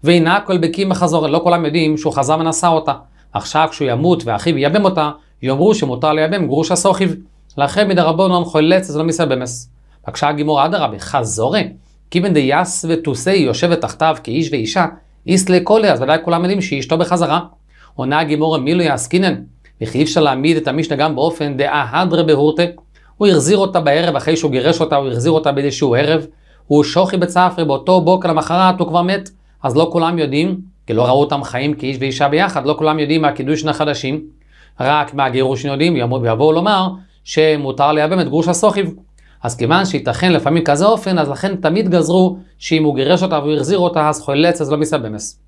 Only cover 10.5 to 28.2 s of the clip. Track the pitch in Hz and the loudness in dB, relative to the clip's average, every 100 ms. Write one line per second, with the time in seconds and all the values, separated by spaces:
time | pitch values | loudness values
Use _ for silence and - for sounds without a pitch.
10.5 | 147 147 185 143 104 - 143 113 95 117 | 2 2 0 -2 -4 -4 -4 -4 -2 0
11.5 | 202 - - _ _ _ 175 190 156 131 | 0 -4 -10 _ _ _ -2 2 2 2
12.5 | 143 180 - 160 165 165 120 - 196 139 | 0 0 -4 -2 -2 -2 -4 0 2 2
13.5 | 110 175 170 - - 160 156 - 123 156 | 0 0 0 -2 0 0 0 -4 -4 -2
14.5 | 135 113 196 165 - _ _ - 185 185 | -2 -4 -2 -2 -4 _ _ 0 0 4
15.5 | 180 180 214 208 127 131 160 170 170 180 | 2 4 2 4 2 2 0 0 0 0
16.5 | 196 185 139 131 165 170 180 156 160 175 | -2 -2 -4 -2 -2 0 0 0 -2 -4
17.5 | _ _ _ - - 131 147 160 151 156 | _ _ _ -20 -8 -2 0 0 0 0
18.5 | 160 131 175 165 131 - 175 190 - - | 0 0 0 0 -2 -2 0 0 -2 -10
19.5 | - - _ - 123 151 - 151 131 147 | -20 -20 _ -6 -2 0 2 2 2 0
20.5 | 165 147 135 147 139 156 131 156 165 147 | 0 0 -2 -2 -2 -2 0 -2 -2 -6
21.5 | 135 139 143 127 139 185 - 160 143 151 | -2 -2 0 -2 -2 0 0 2 4 4
22.5 | 156 175 175 _ - - _ 208 170 139 | 2 -2 -4 _ -20 -20 _ 4 4 4
23.5 | 202 190 185 151 147 170 135 135 165 160 | 2 2 0 2 2 2 -2 0 0 0
24.5 | 127 131 165 156 143 135 117 131 156 156 | 0 0 0 0 0 0 -2 2 2 0
25.5 | 139 143 - 143 120 147 160 156 - _ | 0 -2 -2 0 2 2 0 -2 -16 _
26.5 | _ _ 147 147 175 185 185 175 180 180 | _ _ 2 4 2 0 0 0 2 2
27.5 | 175 156 135 - 185 160 185 | 0 -2 -2 2 2 4 2